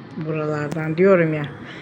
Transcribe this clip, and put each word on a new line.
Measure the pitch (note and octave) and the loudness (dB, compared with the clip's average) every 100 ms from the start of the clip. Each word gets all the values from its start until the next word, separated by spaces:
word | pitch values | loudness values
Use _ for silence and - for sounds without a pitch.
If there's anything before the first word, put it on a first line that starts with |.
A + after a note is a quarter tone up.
| - - | -14 -10
Buralardan | D#3 D#3 D3+ D3+ D3 D#3+ D#3 D#3+ | -6 -4 -2 -2 -4 -4 -4 4
diyorum | F#3+ F#3 E3 | 6 6 4
ya, | D3+ D3 - - - | 0 -4 -10 -14 -16